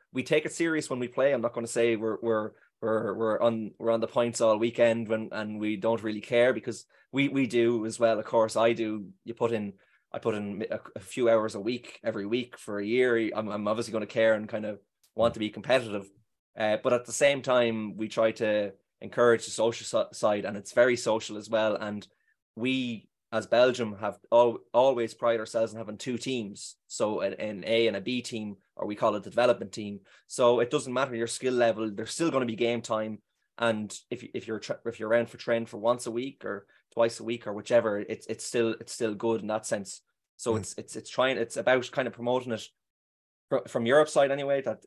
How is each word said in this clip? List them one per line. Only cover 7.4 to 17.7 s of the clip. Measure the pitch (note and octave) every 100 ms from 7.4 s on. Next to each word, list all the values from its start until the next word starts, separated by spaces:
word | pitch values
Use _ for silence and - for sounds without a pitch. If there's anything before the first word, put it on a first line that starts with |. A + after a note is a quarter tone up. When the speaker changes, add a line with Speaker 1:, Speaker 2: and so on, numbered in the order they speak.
| B2
Speaker 1:
do | A#2+ A#2 A#2 A2
as | A2
well. | A#2 A2
Of | G#2
course, | A#2 A2 A2
I | A#2
do. | A2+ A2 G#2+ F#2 - A#2
You |
put | A2+ A#2
in, | A2 G2+ F#2+ _ _ _
I | -
put | A#2 G#2
in | G#2 G2 A2
a, | G#2+ - G#2+
a |
few | F#2 C3 A#2+
hours | A2+ G#2+ G#2
a |
week, | G#2 B2 - -
every | A#2 A2 G2+
week | B2 A#2+ -
for | - G2+
a | G2+
year. | B2 B2+ A#2 A2 -
I'm, | G#2+
I'm | G#2 G#2
obviously | A2 A2
gonna | A2 G#2
care | A#2+ A2+ G#2+
and | G#2+
kind | A2 G#2
of | G2+ _ _ _ A2
want | A2+
to | G#2+
be | G#2+
competitive. | G#2+ G#2 C3 A2+ G2+ F#2+ _ _ _ _ -
Uh, | G#2+ G#2+
but | C3
at | A#2+ -
the |
same | - C#3+ C#3
time, | C3 B2+ A#2